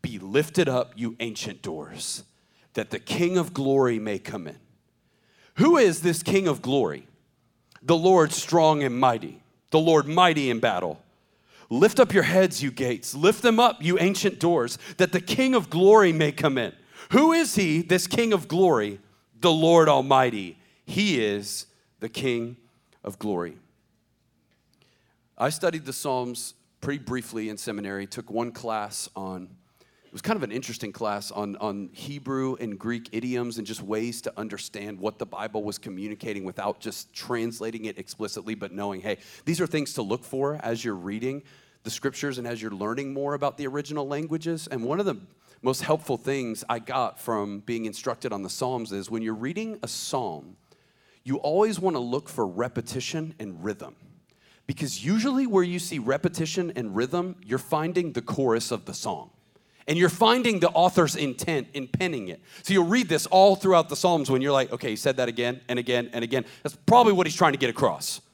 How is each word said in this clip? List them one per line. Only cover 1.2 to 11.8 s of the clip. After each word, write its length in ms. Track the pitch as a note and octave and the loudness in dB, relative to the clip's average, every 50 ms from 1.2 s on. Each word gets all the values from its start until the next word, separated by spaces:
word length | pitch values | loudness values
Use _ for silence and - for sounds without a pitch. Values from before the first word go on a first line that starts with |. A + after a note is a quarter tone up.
| A2+ A#2 G#2+ - - A2 F#2 - - | -8 -8 -6 -8 -10 -10 -10 -10 -10
doors, 600 | F#2+ D#2+ D#2 D2+ D#2 F#2 - - - - - - _ _ _ _ _ _ _ _ _ _ | -10 -10 -10 -12 -14 -12 -12 -10 -10 -10 -10 -12 _ _ _ _ _ _ _ _ _ _
that 160 | A#2+ G#2+ - | -8 -6 -6
the 80 | - - | -8 -10
King 360 | _ - - - F3 F3 F#3 | _ -4 -2 0 0 2 2
of 160 | F3+ E3 F3 | 0 0 0
glory 460 | - C#3+ C#3 C3+ C3+ C#3 C3 B2 A#2 | -4 -4 0 2 4 4 4 4 2
may 220 | A2 G#2+ A2 G2+ F#2 | -2 -2 -4 -6 -6
come 260 | - - - G2 E2 | -8 -10 -12 -10 -12
in." 140 | D2+ C#2 - _ _ _ _ _ _ _ _ _ _ _ _ _ _ _ _ _ _ _ | -12 -16 -18 _ _ _ _ _ _ _ _ _ _ _ _ _ _ _ _ _ _ _
Who 200 | - G#3+ D#4 E4+ | 4 6 6 8
is 260 | D4+ A#3+ F#3+ D#3+ D#3 | 8 6 6 4 2
this 200 | D#3 F3 E3 E3+ | 0 0 0 0
King 260 | - - G3 G3 F#3+ | -2 0 0 2 2
of 140 | E3+ C#3 A2 | 2 -2 -2
glory? 460 | - B2+ C#3 C#3 A2+ E2 C#2+ C2 - _ _ _ _ _ _ _ _ _ _ _ _ _ _ - | -2 0 0 2 2 0 -4 -8 -14 _ _ _ _ _ _ _ _ _ _ _ _ _ _ -8
"The 160 | - C3 E3+ | 2 2 4
Lord 340 | E3 E3 F#3 F#3+ F3 D#3 C#3+ | 6 6 6 8 8 6 4
strong 520 | - - - - D#3 E3+ D#3+ D#3 D#3 D3 C#3+ | 2 -6 -4 2 4 6 6 6 6 4 0
and 160 | B2+ A#2+ B2 | 0 2 4
mighty, 420 | C3 B2+ A#2 A2 - - - - _ _ _ _ _ _ | 4 4 4 2 -6 -12 -14 -18 _ _ _ _ _ _
the 80 | - D#3 | 2 4
Lord 280 | D#3+ E3+ D#3+ D3+ C#3 | 6 8 6 6 4
mighty 440 | C#3+ D#3 F3+ F3+ F3 D#3+ D3+ C#3 B2+ | 4 4 6 6 6 6 2 2 0
in 80 | A#2 A2+ | 0 2
battle. 420 | A#2+ A#2 G2 F2+ F2 E2 D2+ - _ _ _ _ _ _ _ _ _ _ _ - - _ | 2 0 0 0 -4 -4 -8 -10 _ _ _ _ _ _ _ _ _ _ _ -20 -10 _
Lift 280 | A2+ B2+ | 2 4